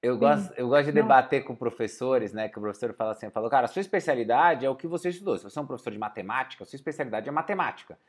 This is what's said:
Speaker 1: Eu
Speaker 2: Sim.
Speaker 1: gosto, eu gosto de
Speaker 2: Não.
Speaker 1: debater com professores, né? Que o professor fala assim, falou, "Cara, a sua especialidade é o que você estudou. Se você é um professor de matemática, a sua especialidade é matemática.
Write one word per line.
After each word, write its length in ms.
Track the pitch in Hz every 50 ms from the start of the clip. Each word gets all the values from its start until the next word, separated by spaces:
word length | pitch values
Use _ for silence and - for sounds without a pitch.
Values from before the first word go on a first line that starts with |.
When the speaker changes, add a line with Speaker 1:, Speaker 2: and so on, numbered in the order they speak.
Speaker 1:
Eu 120 | - 123 127
Speaker 2:
Sim. 60 | 113
Speaker 1:
gosto, 340 | - 139 147 - - 180 -
eu 120 | - 123 123
gosto 180 | 127 147 143
de 60 | 143
Speaker 2:
Não. 100 | 147 151
Speaker 1:
debater 420 | 143 123 135 131 127 - - 139 -
com 120 | - 127
professores, 760 | - - 117 - - 117 107 - - 127 127 131 127 113 101
né? 160 | 101 110 110 107
Que 120 | - 107
o 20 |
professor 320 | 104 107 98 - - 117 104
fala 180 | _ 113 110
assim, 200 | 107 - - 107
falou, 180 | - 113 107 117
"Cara, 160 | 127 135 120
a 20 | 113
sua 120 | - 180
especialidade 840 | 196 190 - 190 160 - 143 123 117 107 117 127 160 175 165 139 131
é 60 | 135
o 60 | 135
que 100 | 135 -
você 240 | 170 170 170 - 180
estudou. 260 | 175 175 196 196 127
Se 80 | 90 -
você 140 | 104 - 151
é 40 | 147
um 40 | 127
professor 240 | 135 117 - 123
de 60 | 104 107
matemática, 640 | 110 104 - - 95 95 113 131 131 - - - 101
a 40 | -
sua 100 | - 139
especialidade 500 | 143 160 151 147 147 127 110 110 107 131
é 40 |
matemática. 680 | 143 151 165 - 202 190 170 127 - - - _ 85 _ _